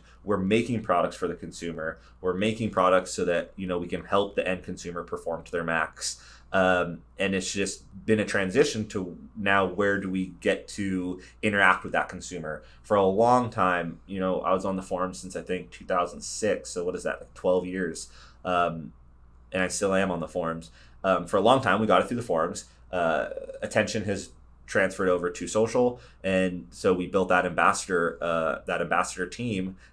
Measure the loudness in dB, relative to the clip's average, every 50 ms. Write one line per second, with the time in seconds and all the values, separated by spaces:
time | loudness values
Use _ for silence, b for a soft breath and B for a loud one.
0 | b b b b b -2 -2 0 2 2 2 2 2 0 -2 -2 0 2 2 2
1 | 2 0 -2 -4 -6 -6 -6 -6 -10 -14 -12 -10 -8 -8 -8 -6 -8 -8 -10 b
2 | b b b b -4 -2 -2 0 0 -2 -2 -2 -4 -2 2 2 4 6 6 4
3 | 2 0 -4 -4 0 0 0 0 -2 -4 -8 -8 -6 -4 -4 -4 -4 -6 -6 -8
4 | -4 0 2 2 2 2 0 -2 -2 -2 -2 -4 -6 -10 -10 -10 -10 -10 -8 -8
5 | -8 -8 -8 -8 -6 -6 -6 -6 -6 -6 -4 -4 -2 0 0 0 -2 -2 -6 -8
6 | -8 -8 -8 B B B B B B B 2 4 4 6 4 4 2 -2 -4 -10
7 | -14 -12 -6 -4 -2 0 0 0 -2 -2 -2 -2 -4 -4 -4 -10 -14 -20 -20 -6
8 | 0 2 2 2 2 0 0 0 0 2 4 4 4 4 2 -4 -6 -4 -4 -6
9 | -6 -6 -8 -12 -16 -14 -10 -4 0 2 4 4 4 2 2 0 2 2 2 0
10 | -2 -2 -2 -2 -2 -4 -6 -4 0 0 0 0 -2 -10 -8 -6 -4 -2 -2 -2
11 | -2 -4 -8 -10 B B B B -2 0 2 6 6 6 6 4 0 -2 0 0
12 | -2 -2 -6 -12 -12 -10 -10 -8 -8 -8 -8 -10 b b b b b 2 4 6
13 | 6 6 6 6 6 6 6 4 4 0 0 0 2 2 2 0 -2 -4 -8 -12
14 | -14 -10 -6 -2 -2 0 0 0 2 2 0 2 0 -2 -4 -4 -4 -4 -4 -2
15 | -2 -4 -6 -8 -12 -10 -10 -8 -6 -4 -6 -6 -6 -10 -18 -12 -6 -2 0 0
16 | 0 -2 -4 -10 -12 -12 -6 -2 0 0 0 -2 -4 -8 -8 -6 -4 -4 -4 -4
17 | -4 -4 -6 -6 -10 -18 -10 -2 2 2 2 2 2 -2 -4 -4 -4 -4 -6 -8
18 | -12 -16 B B B B B B -4 -2 0 2 2 0 -2 -6 -10 -12 -16 -20
19 | -20 -20 -20 -20 -20 -20 -20 -20 -12 -6 -2 -2 -2 -2 -2 -2 0 2 2 2
20 | 2 2 0 -2 -4 -6 -4 -4 -4 -4 -4 -6 -10 -16 b b b b b b
21 | 0 2 2 2 2 0 2 4 6 6 6 6 4 2 2 2 4 4 4 4
22 | 4 2 -2 -4 -2 0 0 0 0 0 -2 -8 -12 b b b b b -2 0
23 | 0 2 2 0 0 -2 -6 -10 -12 -12 -10 -8 -6 -2 2 2 2 2 0 -4
24 | -2 -2 -4 -4 -6 -12 -16 -20 -20 -20 -20 -20 -8 -2 2 2 2 2 0 0
25 | 2 2 2 2 0 -2 -4 -6 -6 -2 0 0 0 2 2 2 2 2 0 B
26 | B B B B -2 0 2 2 2 2 0 -4 -10 -14 -8 0 2 2 2 2
27 | 0 0 2 2 2 4 4 2 2 2 2 2 4 4 4 2 0 -2 0 0
28 | 0 0 -2 -4 -4 -2 0 0 0 0 -2 -4 -4 -4 -4 -2 -2 0 0 0
29 | 0 -2 -4 -6 -6 -6 -6 -8 -6 -4 -2 -2 -4 -4 -8 b b b